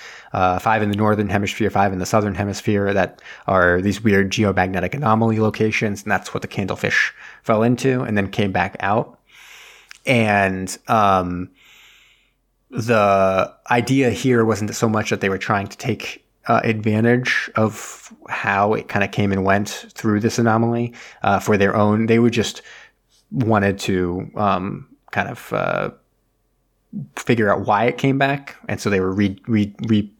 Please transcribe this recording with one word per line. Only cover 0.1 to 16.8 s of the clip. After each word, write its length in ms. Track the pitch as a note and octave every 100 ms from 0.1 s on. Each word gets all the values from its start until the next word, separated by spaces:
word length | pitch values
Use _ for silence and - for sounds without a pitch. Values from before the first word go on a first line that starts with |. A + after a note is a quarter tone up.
| - -
uh, 260 | G#2 F#2 F2+
five 240 | A2+ A2
in 60 | G#2
the 80 | G2+
northern 320 | G#2+ G#2 G#2
hemisphere, 400 | G2+ G2+ - G#2
five 240 | G2+ G2+
in 60 | F#2+
the 80 | F2
southern 280 | A2 G#2
hemisphere, 600 | F#2+ G2+ G2 - G#2 G2+
that 260 | G2+ F2 - - - -
are 360 | F#2+ F2 F2
these 200 | G2+ G2
weird 300 | A2 G2 G2
geomagnetic 640 | G#2 G#2 G2 F#2 F#2+ F2+
anomaly 440 | C#3 C#3+ A2 A2+ A2
locations. 640 | G#2+ - A2 - A2 G2
And 80 | G#2+
that's 220 | F#2+ -
what 80 | -
the 80 | G2+
Candlefish 600 | - G2 - G#2 - - - - -
fell 200 | - A2
into 380 | A#2 B2 C3+ B2
and 160 | A#2 G#2
then 140 | G2
came 220 | - G2+
back 240 | F#2 F#2+ -
out. 380 | G2 G#2+ - - _ - - - - - _ - -
And, 720 | A#2+ A2 G2+ G2 F#2 F#2+ - -
um, 640 | A2+ G2+ F#2+ F2+ F2 F2+ _ - - - - _ _ _ _ _ _ _
the 800 | B3 A2+ A2+ G2+ G2 F#2+ F#2+ - - -
idea 380 | A#2+ A#2 C3+ B2
here 340 | G#2+ C3 A#2+ A2+
wasn't 280 | G2+ G#2+
so 140 | - A#2
much 220 | G#2+ G#2+
that 100 | F#2
they 80 | G2+
were 80 | F#2+
trying 300 | - G2+ G2
to 100 | -
take, 480 | B2+ G#2 - - _ _ -
uh, 160 | A2+
advantage 840 | A#2 G#2+